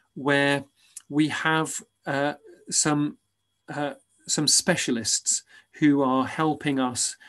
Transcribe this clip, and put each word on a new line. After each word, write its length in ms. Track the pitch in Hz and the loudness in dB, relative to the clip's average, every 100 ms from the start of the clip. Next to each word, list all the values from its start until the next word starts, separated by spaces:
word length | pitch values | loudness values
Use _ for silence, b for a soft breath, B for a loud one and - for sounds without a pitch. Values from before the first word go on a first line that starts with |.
| B - | B -6
where 480 | 135 143 143 143 139 _ B B - | 0 2 2 0 -4 _ B B -4
we 180 | 143 151 | 0 0
have, 520 | - 160 160 160 - - _ - | 0 0 0 0 -6 -14 _ -6
uh, 260 | 139 143 147 - - - | -2 -2 -4 -12 -20 -4
some, 460 | - 156 147 147 - _ _ _ _ - | 0 2 2 0 -6 _ _ _ _ -12
uh, 200 | 147 143 - _ _ - | -8 -6 -8 _ _ -6
some 200 | - 147 | -2 2
specialists 960 | - - 165 - 117 110 - - - - b b | 2 2 0 0 -2 -2 -2 -2 -4 -6 b b
who 280 | - 151 143 | 2 4 4
are 240 | 131 131 127 | 4 2 -2
helping 540 | - 160 147 151 135 | -2 -2 -2 -2 -2
us 360 | 127 117 - - | -2 -2 -6 -6